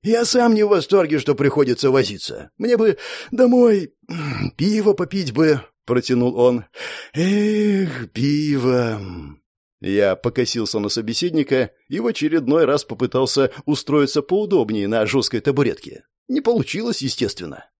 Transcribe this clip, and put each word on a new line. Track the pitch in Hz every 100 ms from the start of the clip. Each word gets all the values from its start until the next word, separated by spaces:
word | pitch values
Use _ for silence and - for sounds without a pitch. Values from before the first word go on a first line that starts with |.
"Я | - 233
сам | 233 247 240
не | 214
в | 208
восторге, | 196 - 196 160 147
что | 123
приходится | 139 139 151 127 120 139
возиться. | 135 104 101 - - - _
Мне | 226 233
бы | 220 - - - -
домой | 240 254 247 240 202 156 _ _ 165 147 110 - -
пиво | 175 214 208
попить | 196 175 196 156
бы", | 117 160 139 - _
протянул | - 123 - 123 123 120
он. | 123 123 120 - - - -
"Эх, | 147 185 202 208 214 208 196 180 127 110
пиво". | 110 139 147 151 139 123 123 117 107 95 85 73 69 _ _ _ _
Я | - 101 101 92
покосился | 120 - 120 120 107 110
на | 101
собеседника | - 110 117 175 160 139 131 117 _ _
и | 165
в | 233
очередной | - 151 160 123 156
раз | 139 143
попытался | - 151 127 127 131 - 131 - 143
устроиться | 147 - 147 139 151
поудобнее | 143 190 208 185 110 110 101
на | 113
жесткой | 107 135 - 117
табуретке. | 143 135 120 - - - _ _ -
Не | 262
получилось, | 254 233 - 190 233 -
естественно. | 135 - 107 - 85 67 - _